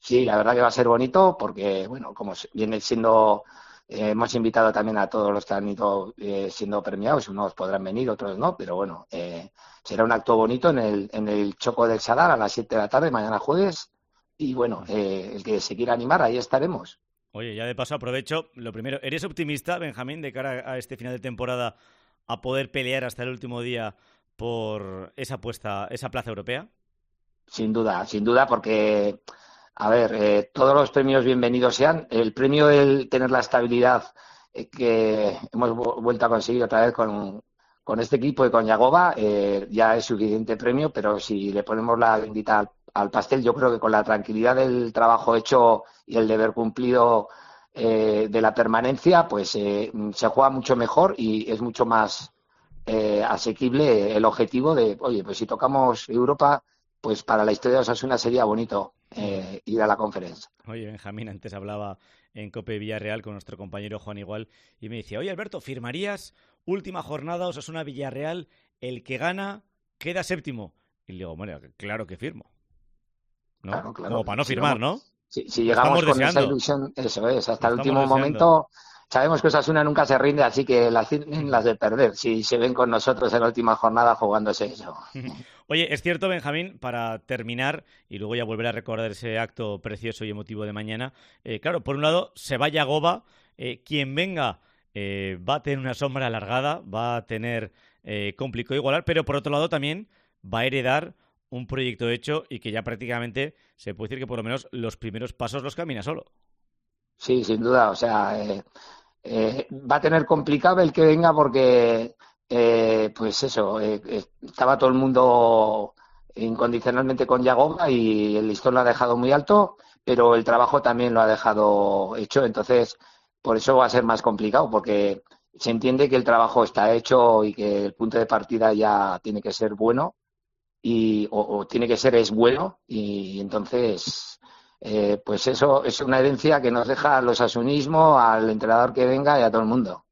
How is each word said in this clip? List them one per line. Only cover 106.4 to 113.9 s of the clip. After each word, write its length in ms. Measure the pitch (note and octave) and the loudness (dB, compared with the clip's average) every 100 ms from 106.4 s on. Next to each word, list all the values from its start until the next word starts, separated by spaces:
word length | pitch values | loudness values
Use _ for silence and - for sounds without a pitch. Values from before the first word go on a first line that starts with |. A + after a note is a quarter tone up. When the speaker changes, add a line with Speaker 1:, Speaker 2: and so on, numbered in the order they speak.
| _ _ _ _ _ _ _ _ | _ _ _ _ _ _ _ _
Speaker 1:
Sí, 280 | - B2+ | 0 0
sin 160 | G#2+ A2 | 2 -2
duda. 300 | A#2 B2+ A2+ | 4 4 4
O 40 | |
sea, 480 | F#2+ A#2 A2 G2+ G#2+ | 2 0 0 0 -2
eh, 200 | G#2 G2 - - - - _ _ | -6 -8 -10 -20 -20 -20 _ _
eh, 440 | - A2+ A2 C3 - | -8 -2 -2 -2 -8
va 260 | C3+ C3+ C#3+ | -12 -2 0
a 40 | |
tener 260 | D#3 E3 D3+ | 4 2 2
complicado 540 | D#3+ C#3 C#3+ F3 F#3 | 0 2 2 2 4
el 120 | E3+ | 2
que 140 | - D#3+ | 6 6
venga 260 | D#3 E3+ | 6 4
porque, 840 | D3+ D3 B2 B2+ B2 A#2+ A2+ A#2 - _ _ _ | 4 4 6 6 6 6 2 -2 -12 _ _ _
eh, 640 | A#2+ A#2 A#2 A2+ A2 G#2+ | 2 4 4 4 2 0
pues 280 | G#2 A2+ G2+ | -2 -4 -2
eso, 380 | C#3 A#2 G2+ A2 | -4 -2 -2 0
eh, 200 | G#2+ | -2